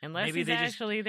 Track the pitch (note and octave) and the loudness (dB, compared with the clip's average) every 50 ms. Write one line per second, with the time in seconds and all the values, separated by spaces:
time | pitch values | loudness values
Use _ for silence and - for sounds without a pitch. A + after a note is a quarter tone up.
0 | - D3+ D#3+ F3 G#3 A3+ D#3 F3 E3 - A#3 A#3 A#3+ A#3+ - - A#3 G#3+ G#3 A3 | -10 -6 -2 0 0 0 2 2 2 2 2 2 2 0 -2 -2 -2 -2 0 0
1 | G#3 | 0